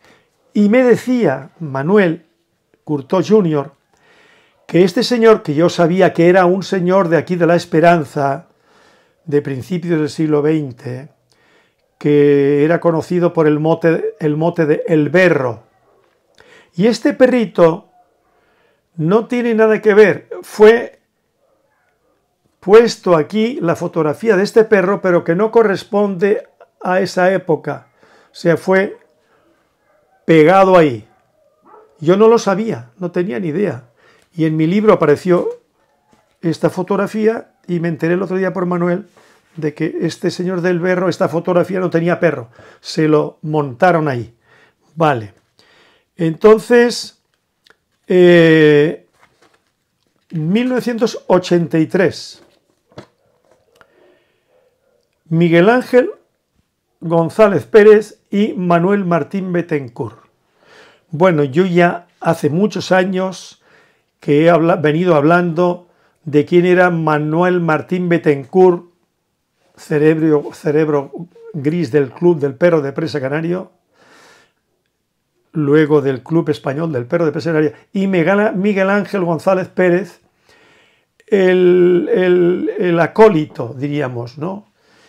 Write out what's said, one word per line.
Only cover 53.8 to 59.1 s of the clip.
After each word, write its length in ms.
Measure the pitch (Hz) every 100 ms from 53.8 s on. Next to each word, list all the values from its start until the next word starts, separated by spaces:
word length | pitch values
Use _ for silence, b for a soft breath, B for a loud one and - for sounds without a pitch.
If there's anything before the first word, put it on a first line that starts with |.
| b b b b b b b _ _ _ _ _ _ _ _
Miguel 420 | 160 170 170 185
Ángel 400 | 247 240 247 330 - _ _ _ _ _ _ _ _
González 640 | 170 165 165 - 214 180 -
Pérez 520 | 220 208 214 214 - _
y 220 | 202 214
Manuel 500 | - 180 170 175 208
Martín 480 | 180